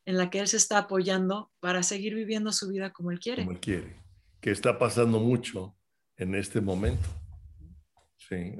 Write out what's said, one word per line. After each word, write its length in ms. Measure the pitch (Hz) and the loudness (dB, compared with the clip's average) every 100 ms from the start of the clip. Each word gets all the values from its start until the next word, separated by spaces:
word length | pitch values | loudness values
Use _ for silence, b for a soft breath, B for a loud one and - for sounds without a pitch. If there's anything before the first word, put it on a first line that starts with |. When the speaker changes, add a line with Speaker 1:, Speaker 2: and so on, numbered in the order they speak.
| - | -2
Speaker 1:
en 100 | 185 | 0
la 100 | 180 | 2
que 100 | 196 | 0
él 80 | 202 | 2
se 100 | 220 | 2
está 200 | - 208 | 4 2
apoyando 760 | 196 190 185 190 185 202 214 _ | 2 2 2 2 2 0 -6 _
para 220 | 180 180 | -2 0
seguir 320 | 180 202 208 | 0 -2 -4
viviendo 380 | 214 214 214 214 | -4 -4 -2 0
su 160 | 208 190 | -2 -2
vida 260 | 196 190 | -4 -4
como 160 | - 175 | -6 -4
él 100 | 175 | -4
quiere. 220 | 226 254 | -4 -4
Speaker 2:
Como 120 | 180 | -4
él 60 | 180 | -4
quiere, 440 | - 90 78 - - - _ _ | -2 -4 -4 -14 -20 -20 _ _
que 120 | - | -2
está 260 | 101 127 117 | 0 2 4
pasando 420 | 117 120 117 113 | 2 4 4 4
mucho 560 | 113 123 - 95 95 - _ _ _ - | 4 2 0 -8 -10 -14 _ _ _ -8
en 180 | 92 95 | -2 -2
este 260 | 101 - | 0 0
momento. 460 | 95 90 107 - - - - - - - - - - _ _ _ | 0 0 2 0 -2 -6 -12 -16 -18 -20 -20 -20 -20 _ _ _
Sí, 360 | - 92 87 - | -10 -8 -8 -8